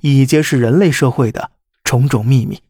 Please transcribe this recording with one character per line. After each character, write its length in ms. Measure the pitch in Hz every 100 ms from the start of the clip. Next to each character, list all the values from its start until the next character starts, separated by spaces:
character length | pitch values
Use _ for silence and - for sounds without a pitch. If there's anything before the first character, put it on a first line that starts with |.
以 240 | 147 139 131
揭 160 | 156
示 180 | 151 135
人 140 | 117
类 180 | 147 190
社 200 | 139 135
会 200 | - 120
的 200 | - - _ _ _
种 260 | - 123 135
种 160 | 127 107
秘 180 | 131 110
密。 140 | 104